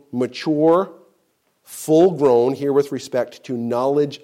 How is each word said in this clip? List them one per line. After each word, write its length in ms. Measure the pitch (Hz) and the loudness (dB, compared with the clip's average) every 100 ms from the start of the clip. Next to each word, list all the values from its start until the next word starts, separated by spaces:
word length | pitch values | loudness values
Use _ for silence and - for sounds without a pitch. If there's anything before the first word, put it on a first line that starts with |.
| _ | _
mature, 800 | 123 123 - 165 147 160 170 190 - _ _ _ _ _ _ | -6 -6 -6 -4 2 4 2 0 -10 _ _ _ _ _ _
full 500 | _ - - 156 185 | _ -10 0 4 4
grown, 420 | 156 139 120 123 | 4 2 4 2
here 180 | 131 143 | -2 -2
with 200 | 139 143 | 0 -2
respect 520 | 131 - 127 117 - | -4 -6 -6 -6 -8
to 120 | - 123 | -10 -8
knowledge 600 | 117 120 131 143 147 - | -4 -2 -2 -2 -2 -6